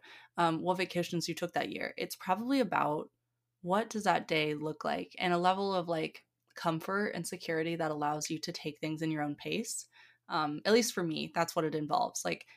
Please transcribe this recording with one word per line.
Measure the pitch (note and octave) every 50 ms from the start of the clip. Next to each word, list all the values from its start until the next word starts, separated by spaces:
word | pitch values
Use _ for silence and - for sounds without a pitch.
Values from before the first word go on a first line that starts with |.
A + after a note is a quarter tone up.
| - - - - - - _ -
um, | E3+ E3 D#3+ D#3
what | D#3+ F3 F3+ F3+
vacations | F#3 E3+ - F3 F3 - - E3+ D#3+ -
you | D#3+
took | - F3+ E3+ -
that | - - -
year. | - - - - - -
It's | - F3 -
probably | - - - F#3 G3+ A#3 B3 C#4 C4+
about | A#3+ F3 - C#3+ C#3+ D3 D3+ D#3 - - _ _ _ _ _ _ _ _ _ _
what | - F3 F#3 G#3 A#3 A3+
does | - G#3+ F#3+
that | G3 E3+ - - -
day | E3 D#3 D3+ D3+ D3+
look | D3+ D3+ D#3 D#3 - -
like | D3 D3 E3+ - - - -
and | F#3 F3+ F3
a | F3
level | F3 F3+ F#3+ F#3+ G3+ G3 F#3+
of, | F#3 E3+ E3+
like, | E3+ D#3+ D#3 D#3 - - - _ _ _ _ _ _
comfort | - - E3+ D#3+ D#3+ - - F#3+ G3+ G#3 G3+
and | - F3 E3+ -
security | - F3 - - E3 D#3+ D#3+ E3+ E3+
that | E3 E3 D#3
allows | D#3 D3 D3 D3 D3+ D3+ D3 -
you | E3 D#3
to | - -
take | E3+ - - D#3+ D3 -
things | - D#3 D#3 D#3
in | D#3+ D#3+
your | D#3 D3+ D3
own | D3 D3
pace. | - - D#3 D#3+ F#3+ A#3+ - - - - - _ - - - _ _ _ -
Um, | - E3 D#3 D3 D3 D3+ -
at | F#3+ G#3+
least | A#3+ A#3 A#3 -
for | G3+ F3
me, | E3 D#3 D3+ D3 D#3+ -
that's | F3 E3+ E3 -
what | F3 D#3+
it | D#3 D3
involves. | D#3 D3+ D3 F3+ F3+ - - - - -
Like, | F3+ E3+ - - - -